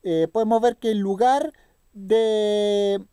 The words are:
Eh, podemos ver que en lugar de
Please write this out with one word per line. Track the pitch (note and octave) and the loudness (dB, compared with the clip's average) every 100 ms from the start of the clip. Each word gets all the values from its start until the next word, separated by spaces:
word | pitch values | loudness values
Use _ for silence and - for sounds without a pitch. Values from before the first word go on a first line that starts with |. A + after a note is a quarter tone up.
Eh, | F#3+ E3 D#3+ | -2 0 0
podemos | A3 A3 A3+ | -2 0 2
ver | A#3+ A#3 | 0 0
que | A3+ | -4
en | G#3+ | -2
lugar | G3 G3 B3 C#4 D#4 _ _ _ _ | -2 0 2 2 -2 _ _ _ _
de | G#3 F#3+ A3 A3 G#3+ G#3 G#3 G#3 G3+ G3+ G3 G3 | -18 0 2 2 0 0 0 0 0 0 -2 -6